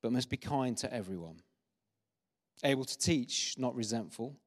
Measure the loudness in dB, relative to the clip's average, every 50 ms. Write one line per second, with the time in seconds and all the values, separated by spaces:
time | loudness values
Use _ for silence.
0 | 2 4 4 4 2 2 -2 -4 -2 0 0 2 2 2 0 0 -2 -2 -2 -2
1 | -2 -2 -4 -6 -6 -8 -12 -14 -20 _ _ _ _ _ _ _ _ _ _ _
2 | _ _ _ _ _ _ _ _ _ _ _ -2 2 2 2 2 2 -4 -4 0
3 | 2 4 4 4 2 0 -2 -2 -2 -2 -2 0 -2 -2 0 0 -2 0 0 -2
4 | -2 -4 -6 -6 -6 -6 -6 -12 _